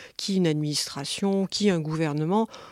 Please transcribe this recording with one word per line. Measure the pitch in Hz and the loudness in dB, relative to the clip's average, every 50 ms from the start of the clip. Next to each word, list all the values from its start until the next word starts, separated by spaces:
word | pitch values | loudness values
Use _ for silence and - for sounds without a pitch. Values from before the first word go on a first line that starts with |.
| - - _ | -20 -16 _
qui | - - - 190 | -8 -4 0 2
une | 190 175 | 4 4
administration, | 160 151 151 151 147 143 - - - - 143 139 - - - 202 196 196 196 190 | 4 2 2 0 -2 -2 -2 -4 -4 -6 -8 -6 -6 -4 -2 0 0 2 0 0
qui | - - - 202 208 | -2 -2 2 2 2
un | 180 165 | 2 2
gouvernement. | 151 156 156 160 165 151 143 151 156 165 196 220 226 - - - - - | 0 -2 0 0 0 0 0 0 0 2 2 2 2 0 -4 -14 -20 -20